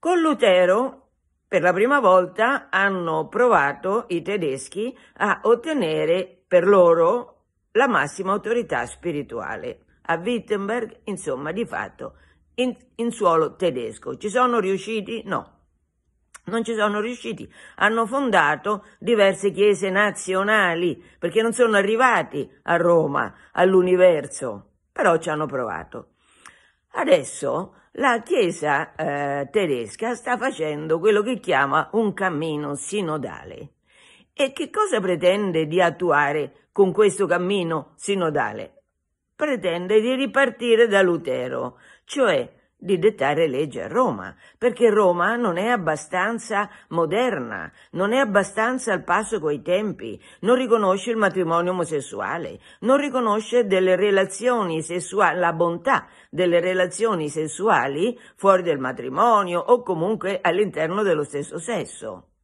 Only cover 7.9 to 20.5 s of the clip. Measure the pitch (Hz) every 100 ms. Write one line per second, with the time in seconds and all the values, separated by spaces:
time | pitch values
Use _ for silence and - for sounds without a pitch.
7.9 | 190 143 - 190 202 214 233 185 135 120
8.9 | - 175 147 135 113 82 107 - - _
9.9 | _ - 165 180 240 - 208 196 240 226
10.9 | - - 196 - 131 147 185 233 - 101
11.9 | _ 123 _ _ _ _ - 254 - _
12.9 | - 233 233 190 165 156 - 180 127 113
13.9 | 113 - 135 208 208 254 240 190 190 196
14.9 | 220 196 226 202 156 - _ _ _ _
15.9 | _ _ _ _ - - 226 226 226 208
16.9 | 208 214 240 233 214 - - - - 202
17.9 | 226 226 262 269 190 151 151 196 208 -
18.9 | _ 180 233 196 175 202 165 208 190 190
19.9 | 190 208 - - 185 202